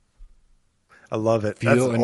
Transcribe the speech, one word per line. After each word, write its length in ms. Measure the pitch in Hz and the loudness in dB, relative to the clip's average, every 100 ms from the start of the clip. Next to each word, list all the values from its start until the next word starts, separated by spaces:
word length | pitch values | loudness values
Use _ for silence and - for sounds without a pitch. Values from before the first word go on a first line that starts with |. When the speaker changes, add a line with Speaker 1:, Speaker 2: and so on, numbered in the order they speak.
| _ _ - _ _ _ _ _ _ - - | _ _ -20 _ _ _ _ _ _ -20 -10
Speaker 1:
I 60 | 117 | -4
love 280 | 110 113 | 0 0
it. 140 | 104 - | -2 -4
Speaker 2:
Feel 120 | 117 | 0
Speaker 1:
That's 120 | 131 | 2
Speaker 2:
a 80 | 127 | 2
Speaker 1:
an 100 | 117 | 2